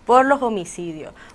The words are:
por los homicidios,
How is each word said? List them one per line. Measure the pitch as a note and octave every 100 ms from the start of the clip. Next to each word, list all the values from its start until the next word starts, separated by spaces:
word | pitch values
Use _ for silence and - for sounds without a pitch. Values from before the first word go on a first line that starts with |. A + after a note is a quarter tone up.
| -
por | B3 C4
los | C#4
homicidios, | B3 G#3+ E3+ - F3 D#3 C#3 - -